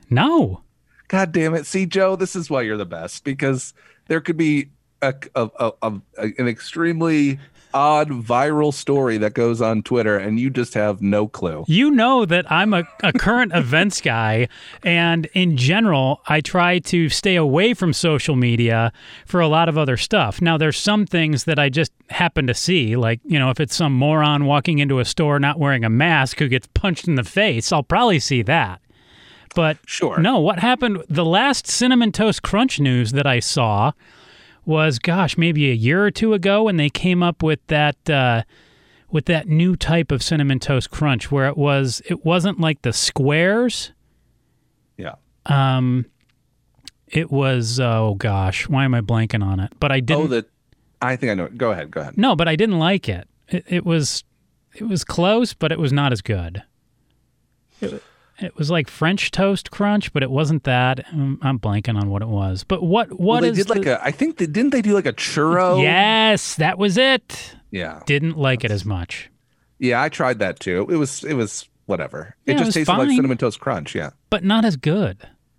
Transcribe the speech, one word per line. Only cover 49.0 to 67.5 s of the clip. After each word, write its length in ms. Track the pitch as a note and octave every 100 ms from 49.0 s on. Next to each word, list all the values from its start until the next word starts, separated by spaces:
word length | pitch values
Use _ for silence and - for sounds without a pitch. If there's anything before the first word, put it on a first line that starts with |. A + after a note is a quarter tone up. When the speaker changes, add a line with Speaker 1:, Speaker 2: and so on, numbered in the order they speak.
Speaker 1:
blanking 420 | G2+ A2+ A2+ A2+
on 160 | G2 F#2+
it? 120 | F#2+ -
But 100 | C#3
I 100 | C3+
didn't 240 | A#2+ D3+
Speaker 2:
Oh, 20 | D#3
the, 200 | A#2+ - _ _ _ _ _
I 160 | B2 B2+
think 160 | B2+
I 20 |
know 100 | G2 F2
it. 100 | A#2
Go 140 | A#2+
ahead, 180 | F#2 D2
go 120 | E2
ahead. 160 | D2 -
Speaker 1:
No, 180 | G3+ D3+
but 100 | E3
I 80 |
didn't 240 | D#3 A3 F3+
like 300 | D#3+ G3 -
it. 180 | F2 - _ _
It, 160 | F3+ -
it 200 | F3+ F3
was, 360 | E3 C3+ - - _ _ _ _
it 100 | -
was 180 | A3+ F#3
close, 520 | - - F3 A3 B3
but 180 | - D#3
it 60 | D#3+
was 160 | D3
not 180 | C#3+ C#3+
as 80 | A#2
good. 420 | - G2+ E2+ F#2 - _ _ _ _ _ _ _ _ _ _ _
It, 220 | G#3+ - - _ _ -
it 160 | F3+ -
was 140 | D3
like 180 | E3+ C#3+
French 440 | - D#3+ G3 -
Toast 400 | - G3 G3 -
Crunch, 400 | - G3+ G#3 -
but 100 | D3+
it 80 | C3
wasn't 320 | C3+ D3+ D#3
that. 420 | C#3 B2 B2+ C3 -
Um, 280 | D#3+ C3+ C3+
I'm 160 | C3+ C3
blanking 420 | G#2+ G2+ G#2+ G#2+
on 80 | G2+
what 140 | G2
it 60 | A2
was. 340 | G#2 F#2+ F#2+
But 220 | - F#3
what, 260 | E3+ G3+ G#3
what 40 | -
Speaker 2:
Well, 200 | F3+ A#3
they 80 | A#3
Speaker 1:
is 80 | G#3
Speaker 2:
did 120 | G3+
like 140 | G#3+
Speaker 1:
the 180 | F3 A#2+
Speaker 2:
a, 40 |
I 80 | C3+
think 240 | - D#4 D#4
they, 100 | E3
didn't 240 | D#3+ C#4
they 100 | C4
do 140 | G#3+
like 120 | G3+ D3
a 60 |
churro? 720 | A#2 - - D#3 F3 F#3 D3+
Speaker 1:
Yes, 720 | D3 F3 G#3 A3 A3 G#3 -
that 240 | - D#3 F3+
was 180 | G3+ F#3
it. 600 | C4 C4 - - -